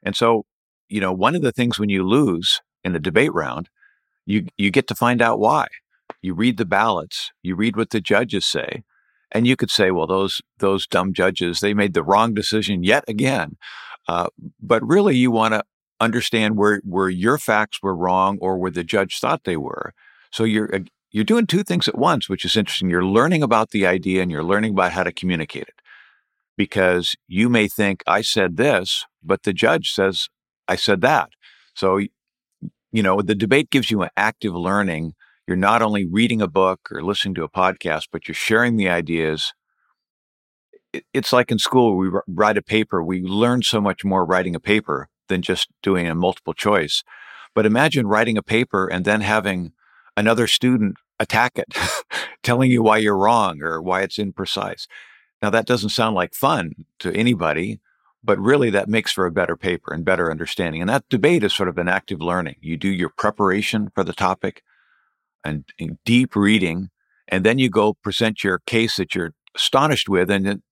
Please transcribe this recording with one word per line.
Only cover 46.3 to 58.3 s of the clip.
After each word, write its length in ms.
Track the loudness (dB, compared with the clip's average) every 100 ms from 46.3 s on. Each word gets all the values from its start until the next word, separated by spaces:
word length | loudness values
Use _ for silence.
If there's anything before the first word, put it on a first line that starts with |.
| -2 -8 -4
choice. 480 | 0 2 0 -4 -6 -20 -20 -20 -6
But 140 | 0 2
imagine 400 | 2 2 0 0
writing 300 | 0 2 -2
a 60 |
paper 440 | 0 -2 0 -2 -2
and 180 | -2 0
then 160 | 0
having 520 | 2 0 0 -4 -6 _ _ _ _ 0
another 320 | 2 2 2
student 500 | 2 2 2 0 -4 _ _
attack 400 | -2 0 0 -2
it, 180 | -6 -6 -6 -6 -8
<laughs> 340 | -10 -10 -8
telling 300 | 0 2 4
you 100 | 4
why 160 | 4 4
you're 200 | 4 4
wrong 440 | 4 4 2 -2
or 180 | -6 -4
why 220 | -2 0
it's 160 | -2 -4
imprecise. 720 | -6 -6 -6 -4 -6 -8 -16 -20 -20 _ _ _
Now, 120 | 0
that 160 | 0 2
doesn't 220 | -2 0
sound 260 | 0 0 0
like 180 | -2
fun 400 | 0 0 0 -4 -10 -20 _
to 160 | -6
anybody, 680 | 0 0 0 0 -2 -4 -8 _ _ _ _
but 160 | -2